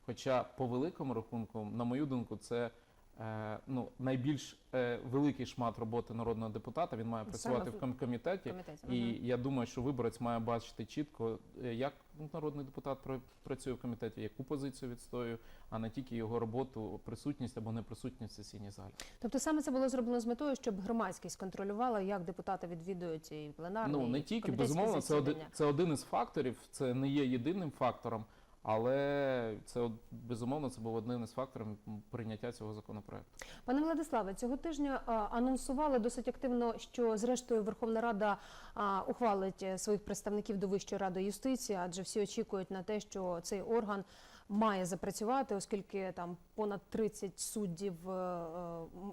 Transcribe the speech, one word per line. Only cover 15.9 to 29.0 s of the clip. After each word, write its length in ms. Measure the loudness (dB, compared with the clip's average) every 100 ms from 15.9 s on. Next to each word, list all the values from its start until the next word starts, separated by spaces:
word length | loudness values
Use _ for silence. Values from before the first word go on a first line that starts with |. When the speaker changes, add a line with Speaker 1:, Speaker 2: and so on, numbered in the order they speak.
Speaker 1:
тільки 260 | -4 -4 -2
його 220 | 0 2
роботу, 640 | 2 0 -2 -4 -4 -6
присутність 540 | -8 -4 -4 -2 -4 -4
або 140 | -2
неприсутність 600 | -2 -4 -6 -6 -6 -10
в 40 | -10
сесійній 340 | -12 -10 -10
залі. 200 | -10 -12 -10 -12 -6
Speaker 2:
Тобто 200 | -2 0
саме 240 | 2 2
це 80 | 2
було 180 | 2 2
зроблено 320 | 2 2 2
з 60 | 2
метою, 300 | 0 0 0
щоб 240 | -2 -2
громадськість 600 | 0 2 0 -2 -8 -6
контролювала, 600 | -6 -2 -2 0 2 2
як 240 | 2 0
депутати 420 | -2 -4 -4 -4 -4
відвідують 640 | -6 -6 -4 -4 -4 -6
і 200 | -8 -8 -8
пленарний, 440 | -4 -2 0 2
Speaker 1:
Ну, 60 | 2
не 100 | 0
Speaker 2:
і 40 |
Speaker 1:
тільки, 200 | 0 0 0
Speaker 2:
комітетські 260 | 2 4 4
Speaker 1:
безумовно, 240 | 4 4
це 120 | 4
оди-, 100 | 4
Speaker 2:
засідання? 260 | 4 0 -2
Speaker 1:
це 120 | 2
один 280 | 4 6 4
із 100 | 2
факторів, 560 | 2 0 2 0 0 -2 -8
це 240 | -2 2
не 140 | 4 4
є 160 | 4
єдиним 460 | 6 4 2 0 0
фактором, 540 | 2 2 2 -2 -2 -4 -14 -20 -6
але 920 | 2 4 6 4